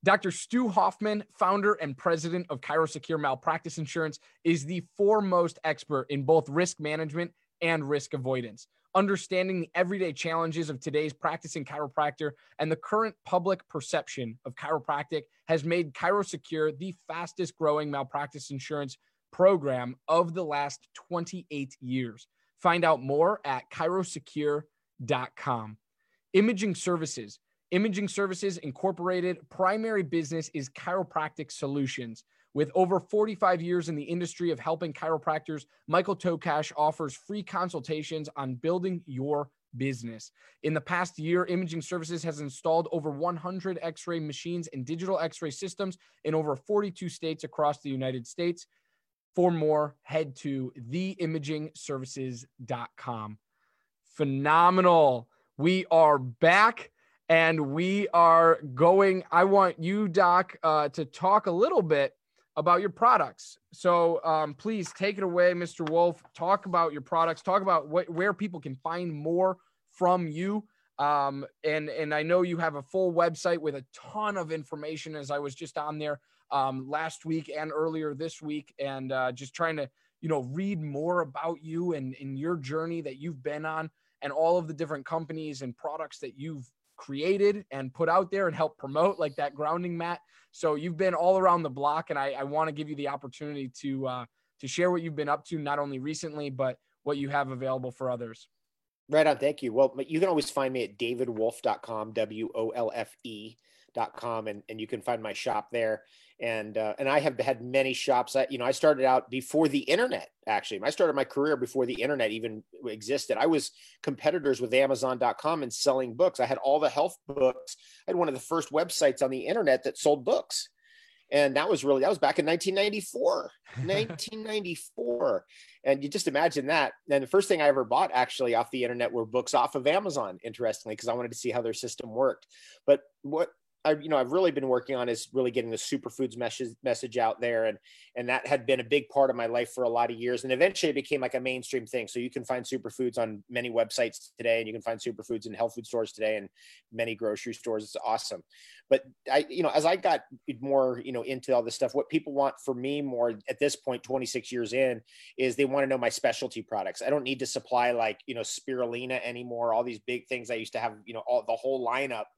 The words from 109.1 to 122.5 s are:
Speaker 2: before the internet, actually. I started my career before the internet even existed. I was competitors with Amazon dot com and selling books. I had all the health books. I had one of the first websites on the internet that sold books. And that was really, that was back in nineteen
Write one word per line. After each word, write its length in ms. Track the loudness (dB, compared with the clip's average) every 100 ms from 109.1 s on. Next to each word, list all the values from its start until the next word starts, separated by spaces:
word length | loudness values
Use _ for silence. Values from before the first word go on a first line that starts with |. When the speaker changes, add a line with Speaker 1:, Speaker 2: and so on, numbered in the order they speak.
| 4 2
Speaker 2:
before 380 | -8 -2 2 2
the 100 | 2
internet, 520 | 2 2 2 -2 -8 _ -2
actually. 320 | -2 -2 -4
I 80 | -4
started 240 | 2 2
my 100 | 2
career 320 | -2 0 0 0
before 300 | 0 -2 -2
the 160 | 0
internet 300 | -2 0 0
even 320 | -2 -6 -10 -16 -12 -10
existed. 520 | -10 -4 -4 -2 0
I 80 | 4
was 240 | 2 0 _ -20 _
competitors 580 | -6 -2 0 0 0 0
with 140 | 2
Amazon 440 | 4 4 2 -2 0
dot 200 | 0 0
com 240 | -2 -2
and 100 | -4
selling 420 | -2 0 2 -2
books. 260 | 2 0 2
I 60 | -2
had 120 | 0
all 220 | 2 4
the 80 | 4
health 280 | 2 -2 -2 _
books. 480 | 2 2 2 -10 -18 -20 -16 -4
I 40 |
had 60 | 0
one 100 | 0
of 80 |
the 60 | -2
first 320 | -2 -2 0
websites 500 | -2 0 2 2 4
on 80 | -2
the 160 | -2 -2
internet 380 | 0 4 2
that 120 | 2 0
sold 280 | 2 2
books. 460 | 2 0 0 -6 -8 _ _ _ _ _ _
And 260 | 2 4 2
that 140 | 2
was 140 | 2
really, 160 | 4 4
that 100 | 4
was 80 | 4
back 200 | 2 2
in 60 |
nineteen 300 | 2